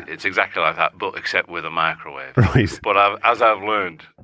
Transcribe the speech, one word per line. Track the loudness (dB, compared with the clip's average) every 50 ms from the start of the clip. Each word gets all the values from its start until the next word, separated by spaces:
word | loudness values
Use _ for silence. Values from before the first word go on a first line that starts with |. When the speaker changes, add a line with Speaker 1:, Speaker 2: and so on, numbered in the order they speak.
| -10 -12
Speaker 1:
it's | -14 -6 -6
exactly | -2 0 0 -2 -2 -2 -2
like | -2 -2 0
that, | 0 -2 -2 -2 -4
but | -8 -8 -8
except | -8 -8 -4 -2 -4 -4 -4
with | -10 -10 -8
a | -6
microwave. | -4 -2 -2 -2 -2 -6 -12 -14 -14 -14 -14 -2 2
Speaker 2:
<laughs> |
Right. | 2 2 4 4 2 0 0 -2 -4
Speaker 1:
But | -2 2 4 4
I've, | 4 4 2 2 2
as | 2 4 4
I've | 4 4 4 2
learned, | 0 -2 0 0 -2 -4 -6 -12 -20 -20 _ _